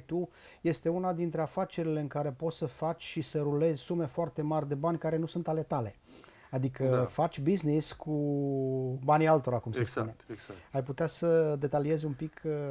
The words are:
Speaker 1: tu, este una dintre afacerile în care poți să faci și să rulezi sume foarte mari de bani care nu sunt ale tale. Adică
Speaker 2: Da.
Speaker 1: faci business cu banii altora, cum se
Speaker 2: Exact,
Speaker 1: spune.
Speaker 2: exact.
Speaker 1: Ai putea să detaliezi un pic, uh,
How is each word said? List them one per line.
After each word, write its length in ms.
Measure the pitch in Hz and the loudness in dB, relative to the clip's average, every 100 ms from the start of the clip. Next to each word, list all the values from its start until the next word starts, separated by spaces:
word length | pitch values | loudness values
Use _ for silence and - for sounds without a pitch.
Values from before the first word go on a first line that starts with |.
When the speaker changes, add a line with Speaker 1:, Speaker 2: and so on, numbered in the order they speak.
| - | -2
Speaker 1:
tu, 240 | 170 170 - - - | -4 -4 -10 -20 -4
este 280 | 170 156 165 | -2 0 0
una 240 | 175 185 | 0 0
dintre 280 | 165 170 156 | 0 -2 0
afacerile 580 | 156 - 185 - 160 151 | -2 -2 -4 -2 0 0
în 80 | 143 | -2
care 240 | 147 147 | -2 -2
poți 260 | 127 160 - | -2 -4 -2
să 80 | 156 | -6
faci 360 | - 160 165 | -2 -4 -4
și 200 | - 165 | -6 -6
să 180 | 135 156 | -4 -2
rulezi 420 | 147 143 165 143 | 0 4 2 2
sume 240 | - 175 151 | -2 -2 -2
foarte 360 | - 165 - | -2 -2 -2
mari 260 | 151 156 143 | 0 0 0
de 80 | 143 | 0
bani 220 | 165 165 | 0 0
care 200 | 160 160 | 0 0
nu 80 | 165 | -2
sunt 220 | 175 170 | -4 -2
ale 160 | 160 | -2
tale. 320 | 151 147 107 - - - - - - | 0 -2 -2 -8 -20 -20 -20 -20 -6
Adică 320 | 131 131 - 131 | -2 -2 0 2
Speaker 2:
Da. 180 | 127 123 | 4 2
Speaker 1:
faci 340 | - 165 - | 0 0 0
business 520 | 139 196 151 151 151 | 0 2 2 2 0
cu 200 | - 156 151 147 143 139 135 131 131 131 131 | -8 -4 0 0 0 0 0 0 0 -2 -2
banii 240 | 135 156 160 | 4 6 6
altora, 320 | 156 127 120 | 6 4 -2
cum 120 | 117 | -2
se 80 | 117 | -2
Speaker 2:
Exact, 260 | 113 131 110 - | 0 -2 -4 -8
Speaker 1:
spune. 160 | - 110 | -14 -14
Speaker 2:
exact. 200 | - 95 - | -14 -16 -6
Speaker 1:
Ai 100 | 139 | -6
putea 240 | 131 135 160 | -4 -4 -4
să 480 | - 170 165 156 143 | 0 4 4 4 2
detaliezi 500 | 143 147 143 156 151 | 0 0 2 0 0
un 80 | |
pic, 280 | 131 156 - | -4 -8 -6
uh, 80 | 160 151 143 | -4 -4 -4